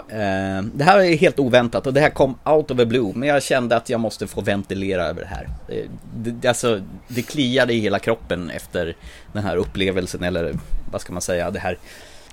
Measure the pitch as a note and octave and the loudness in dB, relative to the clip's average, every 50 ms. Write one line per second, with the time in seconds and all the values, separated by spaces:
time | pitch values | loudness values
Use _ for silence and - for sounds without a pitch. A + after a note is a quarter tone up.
0 | - - G#2+ A2 G2+ G2 F#2+ F#2+ F#2+ F#2+ F#2+ F#2+ G2 A#2+ - C#3 C#3+ F3+ G3+ G3+ | 0 -4 -6 -2 -2 0 0 0 -2 -2 -2 -4 -4 -4 -4 2 4 6 6 6
1 | F#3 F3 E3 C#3+ F#3 D#3 - - C#3 A#2+ B2 B2 A#2+ A#2 A#2+ G2 F#2 C3+ C3 C#3 | 6 6 4 6 4 4 4 2 4 4 6 4 4 4 0 -2 -2 2 4 4
2 | D3+ C#3 - - D3 C3 A#2+ - - C#3+ D#3 D#3 C#3+ - B2+ B2 A#2+ A2+ A2+ C3 | 4 4 4 4 2 2 0 -2 0 2 4 4 2 2 2 2 4 4 4 2
3 | A2+ F#2+ F#2 A#2 C3+ D3 C#3+ C#3 C3+ - D3 C3 A#2+ A#2 A#2+ A#2 - - A#2+ A2+ | 0 0 -2 -2 0 2 2 2 2 2 2 2 2 2 2 0 2 0 -2 -2
4 | A2+ G#2 - - G#2+ F#2 - A2 G2+ A2 G2+ G2+ F#2+ - F#2+ G2 G2 F#2+ F#2 F2+ | -2 -2 -4 -6 -8 -6 -6 -4 -2 0 -2 -2 -2 -4 -4 -4 -2 -2 0 0
5 | E2 D#2 E2+ - - - - - - - - - - - - - - - - - | -2 -2 -4 -6 -8 -10 -10 -10 -10 -10 -12 -12 -10 -8 -8 -8 -8 -8 -12 -14
6 | - - - A#2+ A2 A#2 A#2+ A#2 B2+ B2 A2+ - - A#2+ A2 G2 F#2+ - F#2+ F#2+ | -14 -14 -12 -8 -6 -6 -6 -2 0 0 0 2 2 0 0 0 -2 -8 -14 -16
7 | - - A#2+ B2 A#2 - - D3+ C3 B2 B2+ C3 B2 B2 A#2 A2+ G#2 G2 G2 G2 | -14 -8 -6 -6 -6 -4 -2 -2 0 2 4 4 4 4 2 2 2 0 0 0
8 | - A2+ A2+ - - - F2 F2 F2 D2+ A#1+ - - - - F2+ E2+ E2 - - | 0 -2 -2 -2 -2 -4 -4 -4 -4 -6 -8 -10 -10 -6 -4 -4 -4 -4 -6 -10
9 | - - - - - - - G#2 G2+ F#2+ F2 F2+ - - - G2+ F#2+ F#2+ F#2 F#2+ | -14 -20 -20 -20 -16 -10 -6 -4 -4 -2 0 -2 -2 -2 -2 -2 0 0 0 -2
10 | F2+ - - - F2+ F2 F2+ E2+ E2+ D2 E2 - - - - - - - - - | -4 -4 -4 -4 -4 -2 -2 -2 -2 -4 -4 -6 -4 -2 -2 -2 -2 -4 -6 -8
11 | - - F2 F2 - - F2+ F2 E2+ F2 G2+ - - F#2 F2+ - - - - - | -8 -8 -8 -6 -4 -2 -2 -2 -2 -4 -4 -4 -4 -6 -6 -6 -10 -16 -20 -20
12 | - - - - - - | -20 -20 -20 -20 -20 -20